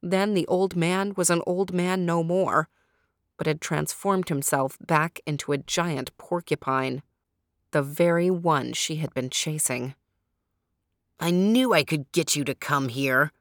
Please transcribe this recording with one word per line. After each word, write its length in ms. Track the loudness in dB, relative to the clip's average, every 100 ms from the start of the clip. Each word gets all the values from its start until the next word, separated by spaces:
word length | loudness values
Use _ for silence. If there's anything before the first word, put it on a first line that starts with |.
Then 320 | 0 0 2
the 120 | 2 2
old 260 | 2 2
man 400 | 2 0 2 -2 0
was 140 | 2
an 120 | 2 0
old 260 | -2 0
man 320 | 0 0 0
no 200 | 2 0
more, 440 | 2 2 2 2 0 _ _ _ _ _ _ _
but 100 | -2
had 140 | -2
transformed 680 | -2 -4 -4 -4 -2 0 0
himself 480 | -2 -2 0 -2 -4
back 400 | 0 2 2 -4 -8
into 260 | -6 -2
a 60 | -4
giant 580 | -2 -2 -2 -2 -6 -12
porcupine, 840 | -6 -6 -2 -6 -2 -2 -2 -6 -10 _ _ _ _ _ _
the 120 | -2
very 480 | -2 2 2 4 2
one 420 | 2 2 0 0
she 240 | -4 -4 -4
had 180 | -6
been 160 | -6 -6
chasing. 640 | -4 -4 -2 -2 -2 -6 -10 _ _ _ _ _ _ _ _ _ _ _ _
I 100 | 0
knew 420 | 2 4 4 4
I 120 | 4
could 260 | 2 -2 -2
get 220 | -4 -2
you 100 | -2
to 100 | -2
come 340 | -6 -2 0 0
here 440 | -2 0 2 2 _